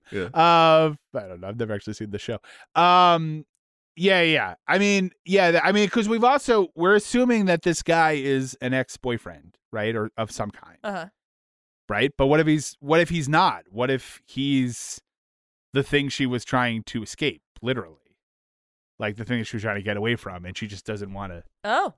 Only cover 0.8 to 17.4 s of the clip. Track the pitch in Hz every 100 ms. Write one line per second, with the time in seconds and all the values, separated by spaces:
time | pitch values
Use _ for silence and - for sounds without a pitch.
0.8 | 160 147 _ 131 98 87 92 110 110 104
1.8 | - 107 107 98 - 107 - - - -
2.8 | 175 180 180 170 160 156 147 _ _ _
3.8 | _ - 185 190 170 151 98 85 - 175
4.8 | 202 202 185 - - 190 180 170 151 202
5.8 | 202 240 208 226 240 277 - 220 180 -
6.8 | 175 208 - 240 247 233 190 170 180 165
7.8 | - 165 160 151 135 135 131 - 127 131
8.8 | 127 - 127 117 - 80 76 _ _ 113
9.8 | 107 113 107 - 123 - 107 - - -
10.8 | 214 190 170 _ _ _ _ _ _ _
11.8 | - 104 131 - 139 151 156 151 - -
12.8 | 143 160 165 170 139 156 180 95 87 98
13.8 | 123 131 - - _ - 139 139 123 117
14.8 | - - - _ _ _ _ _ _ 135
15.8 | 139 147 143 - 135 123 - 131 123 113
16.8 | - 120 104 - 151 -